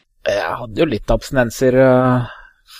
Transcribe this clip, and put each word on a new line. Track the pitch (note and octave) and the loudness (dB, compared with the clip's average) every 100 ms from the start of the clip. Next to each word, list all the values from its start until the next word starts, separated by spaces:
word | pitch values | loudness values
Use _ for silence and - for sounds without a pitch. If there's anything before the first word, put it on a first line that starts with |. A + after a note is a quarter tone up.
| _ _ - | _ _ -4
Jeg | G2+ E2+ F2+ | -4 -4 -8
hadde | A#2+ G#2+ | -6 -2
jo | D#3+ | -2
litt | G#2+ - | -2 -2
abstinenser, | A2+ - C3+ A#2+ - C3 | -4 -2 -2 -2 0 2
eh, | B2+ C3 B2+ B2+ B2+ A#2+ - - _ _ - | 4 4 4 2 0 -4 -12 -20 _ _ -20